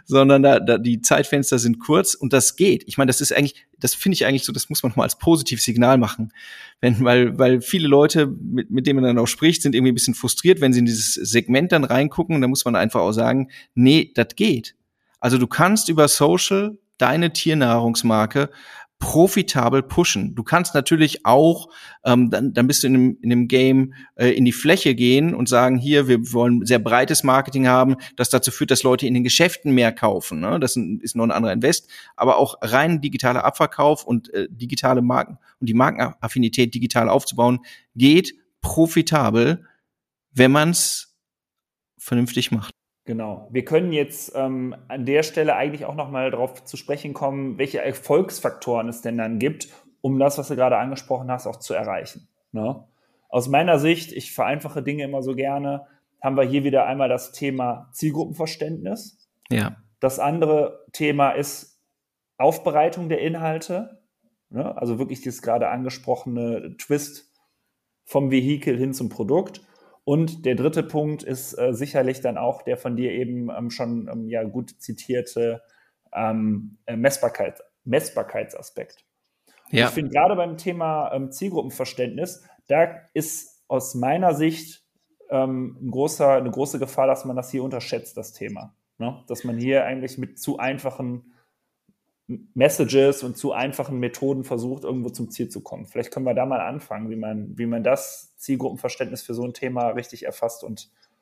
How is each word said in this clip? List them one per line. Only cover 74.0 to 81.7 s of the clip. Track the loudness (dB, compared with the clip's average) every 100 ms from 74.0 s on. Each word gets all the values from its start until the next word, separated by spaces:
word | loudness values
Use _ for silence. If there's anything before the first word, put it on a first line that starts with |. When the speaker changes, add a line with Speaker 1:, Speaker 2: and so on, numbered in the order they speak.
| -10
Speaker 2:
ähm, | -12 -8
ja, | -8
gut | -6 -8 -12 _
zitierte, | -16 -14 -6 -6 -6 -4 -4 -6 _ _ _ _ _
ähm, | -6 -4 -2 -2 -4 -8 -16 -12
äh, | -2
Messbarkeit, | -2 0 -4 -4 -8 -10 -20 _ -4
Messbarkeitsaspekt. | -4 -2 -6 -8 -8 -10 -14 -18 -16 -16 _ _ _ _ _ _ _ _
Und | 0
Speaker 1:
Ja. | 0
Speaker 2:
ich |
finde | -2 -2
gerade | 2 2 2
beim | -4 -6
Thema, | -8 -6 -4 -4 -4
ähm, | -6 -8
Zielgruppenverständnis, | -10 -8 -6 -6